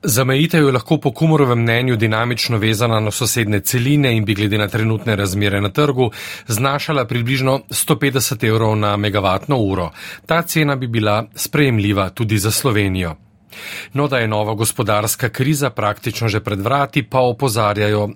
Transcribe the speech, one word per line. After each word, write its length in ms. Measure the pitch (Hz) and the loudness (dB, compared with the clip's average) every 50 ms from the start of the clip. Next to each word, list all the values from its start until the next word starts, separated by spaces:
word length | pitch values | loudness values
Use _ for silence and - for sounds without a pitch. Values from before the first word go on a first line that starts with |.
| - | 0
Zamejitev 600 | 180 110 123 131 127 131 139 160 160 - 165 147 | 2 2 2 2 2 2 2 2 2 4 4 4
je 60 | 139 | 4
lahko 260 | 127 123 - - 160 147 | 2 2 2 0 0 2
po 120 | - 143 | 2 -2
Kumorovem 460 | - - 160 160 156 147 143 123 120 117 | 0 2 2 4 4 4 4 4 4 2
mnenju 380 | 117 117 113 120 127 131 123 | 2 2 2 2 2 0 2
dinamično 640 | 107 113 110 110 110 117 120 123 113 - - 120 107 | 2 2 2 2 0 0 -2 -2 -4 -2 -2 0 0
vezana 420 | 107 110 110 101 120 117 113 110 | 2 0 2 2 2 2 2 2
na 100 | 110 107 | 0 -2
sosednje 500 | 101 - 123 110 - 123 113 101 104 101 | -2 -2 -4 -2 0 0 0 0 0 0
celine 560 | 98 - - 123 117 135 147 147 139 127 117 | 0 -2 -2 0 2 2 2 4 4 2 2
in 80 | 110 107 | 0 0
bi 100 | 101 107 | 0 0
glede 240 | - 107 101 104 107 | 0 0 0 0 0
na 100 | 107 98 | -2 -2
trenutne 480 | - 110 110 110 110 104 - 117 107 | -2 -2 0 0 -2 -2 0 -2 0
razmere 440 | 95 101 95 92 104 104 101 98 101 | 0 0 -2 -2 0 0 0 0 0
na 80 | 101 101 | -2 -2
trgu 420 | - - 151 147 127 127 127 107 - - - - - - - | 0 0 0 0 2 0 0 0 -2 -8 -14 -14 -14 -14 -8
znašala 600 | - 113 104 127 139 139 143 - - 156 135 123 | -6 -4 -2 0 0 -2 -2 -4 -2 -2 -2 -2
približno 540 | 110 123 120 117 120 135 131 131 131 135 135 - - | -2 -2 -2 -2 -2 -2 0 0 0 0 -2 -4 -6
sto 280 | - - - - - 120 | -6 -6 0 0 0 2
petdeset 460 | - 139 127 135 117 - 131 113 123 | 2 0 0 0 -2 -2 -4 -2 0
evrov 320 | 110 110 110 113 107 107 | 0 2 2 2 2 2
na 200 | 107 104 104 104 | 2 0 0 0
megavatno 600 | 104 104 104 95 104 95 95 92 95 - - 143 | 0 0 0 0 2 2 2 0 0 -2 -2 0
uro. 340 | 127 107 98 95 90 87 80 - - - - - - - | 0 2 0 0 -2 -4 -6 -8 -14 -16 -16 -16 -18 -4
Ta 160 | - 160 170 | -2 -2 -2
cena 340 | 170 - - 160 151 143 139 | -2 0 0 0 0 0 0
bi 100 | 127 127 | -2 -4
bila 380 | 120 113 117 107 107 104 110 117 - - | -2 -2 0 2 2 0 0 -2 -6 -10
sprejemljiva 760 | - - - - 143 147 135 120 107 101 104 101 101 95 90 | -10 -8 -2 0 2 2 4 2 2 2 2 2 2 0 -2
tudi 280 | - - 117 104 110 104 | -2 -4 -2 0 0 0
za 120 | 90 113 | 0 0
Slovenijo. 680 | 110 - - 135 107 104 101 98 92 95 90 85 78 - - _ _ _ _ _ - - - - - - - - | -2 0 0 0 2 2 0 0 0 -2 -2 -4 -6 -10 -16 _ _ _ _ _ -20 -18 -16 -14 -14 -14 -14 -6
No, 160 | - 135 147 139 | -2 -2 -2 0
da 100 | 135 123 | 0 0
je 100 | 113 110 | 0 0
nova 260 | 110 107 107 104 110 | 0 0 0 -2 -2
gospodarska 760 | 104 113 - - - 120 101 104 104 107 107 - - - 117 | -2 -2 -2 -2 -2 0 2 2 2 0 -2 -2 -2 -4 -4
kriza 420 | - - 127 147 156 139 143 127 | -2 -2 0 0 0 0 -2 -2
praktično 580 | - - 107 104 104 - - 117 - - 117 110 | -2 -2 -4 -4 -4 -4 -6 -8 -4 -2 -2 -2
že 120 | 101 107 | -2 -2
pred 200 | - - 104 95 | -4 -4 -6 -4
vrati, 420 | 98 120 135 143 143 135 - 139 | -2 0 0 0 0 0 -2 -4
pa 180 | 123 - - 131 | -2 0 0 2
opozarjajo 880 | 127 123 117 117 143 131 104 117 107 104 104 104 104 104 107 104 104 104 - | 2 2 0 0 -2 0 2 2 2 2 2 2 2 2 2 0 0 -2 -6